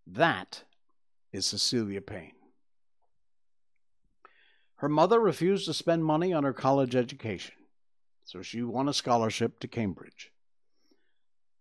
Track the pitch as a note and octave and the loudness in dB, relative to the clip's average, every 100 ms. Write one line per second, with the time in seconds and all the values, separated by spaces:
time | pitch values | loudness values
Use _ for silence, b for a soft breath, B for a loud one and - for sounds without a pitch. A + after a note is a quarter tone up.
0 | - F#2+ E3 G2+ - - - _ _ _ | -14 0 0 0 -8 -16 -20 _ _ _
1 | _ _ _ G2 - G2+ - B2 G#2+ G2 | _ _ _ -6 -4 -2 -2 0 -2 -6
2 | - G2 E2 - _ _ _ _ _ _ | -10 -14 -14 -20 _ _ _ _ _ _
3 | _ _ _ _ _ _ _ _ _ _ | _ _ _ _ _ _ _ _ _ _
4 | _ _ b b b b b _ C#3+ D3+ | _ _ b b b b b _ 0 4
5 | F3+ A#3 G#3+ C#3+ E3+ G3 - D3 - E3 | 6 6 4 2 2 2 0 -4 0 2
6 | D#3+ D#3 F#3 E3 C#3 - C3 C#3 C3 B2+ | 2 2 2 0 0 0 2 4 4 2
7 | A#2+ C#3 A2 F2+ - - _ _ _ _ | 0 -6 -8 -8 -10 -18 _ _ _ _
8 | _ _ - F2+ F#2+ A2+ A#2+ A#2 C#3 C#3 | _ _ -18 -16 -12 -8 -4 -2 -2 -2
9 | - A#2+ A2 - A#2 - - - G#2 E2+ | 2 2 2 0 -4 -4 -10 -4 -4 -4
10 | - - - _ _ _ _ _ _ _ | -12 -20 -20 _ _ _ _ _ _ _
11 | _ _ _ _ _ _ | _ _ _ _ _ _